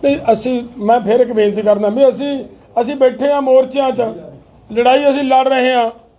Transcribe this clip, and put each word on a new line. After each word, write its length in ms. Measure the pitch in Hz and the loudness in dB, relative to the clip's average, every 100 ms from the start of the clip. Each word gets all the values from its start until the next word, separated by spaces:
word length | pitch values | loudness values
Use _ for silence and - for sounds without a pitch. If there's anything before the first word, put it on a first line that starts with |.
ਨਹੀਂ, 280 | 285 277 254 | 0 -2 0
ਅਸੀਂ, 300 | 220 247 247 240 - | -2 0 -6 -6 -8
ਮੈਂ 220 | 208 240 | 0 0
ਫਿਰ 200 | 196 240 | 2 0
ਇੱਕ 120 | 233 | 0
ਬੇਨਤੀ 300 | 220 208 208 | 2 0 0
ਕਰਦਾ 260 | 208 202 208 | 0 0 0
ਵੀ 200 | 220 269 | 2 2
ਅਸੀਂ, 360 | - 285 277 226 - _ - | 2 -6 -6 -10 -18 _ -4
ਅਸੀਂ 160 | 233 285 | -4 0
ਬੈਠੇ 360 | 262 240 277 | 0 0 -2
ਹਾਂ 100 | 285 | 0
ਮੋਰਚਿਆਂ 480 | 262 262 262 269 269 | 2 2 2 -2 -2
'ਚ, 120 | 254 196 170 - - _ _ _ | -2 -4 -6 -18 -20 _ _ _
ਲੜਾਈ 380 | 220 247 269 285 | 0 2 4 2
ਅਸੀਂ 120 | 269 | 0
ਲੜ 260 | 269 262 262 | 2 2 2
ਰਹੇ 260 | 262 254 | 0 0
ਹਾਂ 160 | 254 226 - _ | 0 -2 -6 _